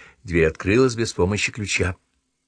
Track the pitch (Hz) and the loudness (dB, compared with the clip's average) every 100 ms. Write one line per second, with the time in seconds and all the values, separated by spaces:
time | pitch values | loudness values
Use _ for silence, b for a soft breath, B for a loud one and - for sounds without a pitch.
0 | B B 104 85 117 - 92 110 131 113 | B B -2 2 2 0 0 2 2 0
1 | 113 - 90 104 - - 101 - 90 90 | -4 -2 0 0 -4 -6 -4 -2 -2 -6
2 | _ _ _ _ | _ _ _ _